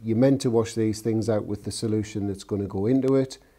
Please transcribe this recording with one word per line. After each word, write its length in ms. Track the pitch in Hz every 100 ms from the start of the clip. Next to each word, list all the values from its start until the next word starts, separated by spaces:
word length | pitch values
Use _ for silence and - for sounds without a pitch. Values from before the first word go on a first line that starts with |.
you're 160 | 110 110
meant 240 | 135 135
to 100 | 131
wash 220 | 113 110
these 260 | 113 110 107
things 280 | 117 113 107
out 180 | 107 -
with 180 | 104
the 80 | -
solution 560 | - 113 110 107 107 101
that's 160 | 95
gonna 240 | - 104 98
go 180 | 98 104
into 300 | 135 131 135
it, 220 | 131 - _